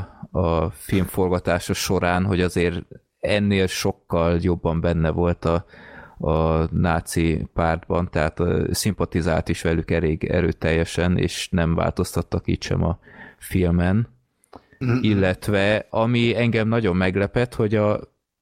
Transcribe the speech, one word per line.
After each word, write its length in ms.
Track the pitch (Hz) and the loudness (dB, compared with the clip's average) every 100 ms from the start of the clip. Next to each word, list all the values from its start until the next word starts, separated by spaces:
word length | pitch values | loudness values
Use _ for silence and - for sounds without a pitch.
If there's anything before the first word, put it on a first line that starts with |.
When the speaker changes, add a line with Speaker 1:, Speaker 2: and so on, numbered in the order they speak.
| 92 - - | -2 -10 -8
Speaker 1:
a 400 | - 87 82 82 | -2 0 0 -2
film 360 | - - 101 90 | -6 -4 -2 0
forgatása 640 | - 92 90 - 87 - | 0 0 0 0 -2 -2
során, 520 | 101 - 92 87 90 92 | -4 -2 0 0 0 0
hogy 160 | 92 | 0
azért 420 | 90 90 87 87 - - _ _ | 0 0 -2 -2 -8 -18 _ _
ennél 460 | - 104 104 98 92 | -2 0 2 2 2
sokkal 720 | - 101 - - 85 82 85 | 0 -4 -4 -4 0 2 2
jobban 400 | 87 85 87 82 | 0 0 0 0
benne 300 | 85 85 80 | 0 2 0
volt 340 | 82 87 87 82 | 2 0 0 0
a, 200 | 85 - - - - - - - | 0 -2 -14 -20 -20 -20 -8 -2
a 380 | 80 80 80 80 87 | 0 2 2 0 0
náci 720 | 90 82 - - 82 78 - - | 0 0 -2 0 0 0 -4 -2
pártban, 540 | 82 82 - 87 87 | 0 -2 -2 -2 -2
tehát, 280 | - 78 - | 0 -2 0
ö, 260 | 87 87 82 | -2 0 -2
szimpatizált 760 | - - 92 87 90 82 80 - | -2 -2 -2 -2 -2 0 0 0
is 140 | - | -2
velük 280 | 87 82 80 | 0 -2 0
elég 340 | 85 82 80 - | 0 0 0 0
erőteljesen, 920 | 87 90 - 82 82 85 - 87 90 | 0 0 0 0 0 0 0 0 2
és 300 | 85 - - | 0 -4 -4
nem 240 | 92 82 82 | 0 0 0
változtattak 720 | 85 82 90 - 85 90 - | 0 -2 -4 -4 -4 -4 -2
itt 160 | 92 | -4
sem 220 | - 90 85 | -2 -2 0
a 140 | 85 - - - - | -2 -8 -20 -20 -20
filmen. 680 | - 92 87 87 87 98 120 _ _ _ _ - _ - | -6 0 2 2 2 0 -2 _ _ _ _ -20 _ -6
Speaker 2:
Mhm. 180 | 127 123 | 0 2
Speaker 1:
Illetve, 840 | 110 101 95 90 - 101 98 107 - | 2 2 2 0 0 0 2 0 0
ami 460 | - 113 120 117 117 | -2 0 2 2 2
engem 320 | 120 113 110 | 2 2 0
nagyon 280 | 117 107 90 | 0 2 2
meglepett, 580 | 92 95 98 - 123 - | 2 2 0 0 -2 0
hogy 200 | 110 107 | 0 2
a, 260 | 104 104 - _ _ _ | 2 0 -6 _ _ _